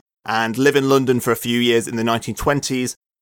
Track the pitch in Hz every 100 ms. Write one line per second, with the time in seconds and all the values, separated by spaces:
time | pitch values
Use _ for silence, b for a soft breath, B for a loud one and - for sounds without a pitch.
0 | _ _ - 113 113 113 143 139 135 135
1 | 127 123 123 117 120 120 120 117 101 117
2 | 113 113 117 110 - 143 - 131 123 -
3 | _ _